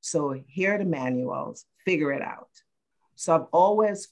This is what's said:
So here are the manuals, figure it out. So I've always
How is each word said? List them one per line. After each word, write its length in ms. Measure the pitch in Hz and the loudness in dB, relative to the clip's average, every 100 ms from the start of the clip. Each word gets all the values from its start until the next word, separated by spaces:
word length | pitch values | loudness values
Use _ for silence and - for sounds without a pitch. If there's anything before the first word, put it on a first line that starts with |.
So 340 | - 160 143 131 135 | -4 -2 -2 -6 -10
here 280 | - 190 | -4 -2
are 20 | 208 | 0
the 80 | |
manuals, 800 | 196 151 127 127 127 135 139 - - _ | -2 -2 -2 -2 -4 -6 -8 -12 -20 _
figure 260 | - 175 147 | -2 0 0
it 100 | 139 | -4
out. 280 | - - - _ _ _ _ _ _ | -6 -12 -16 _ _ _ _ _ _
So 200 | _ - | _ 2
I've 120 | 165 - | 2 4
always 580 | 165 190 214 214 196 - | 4 4 4 2 0 -10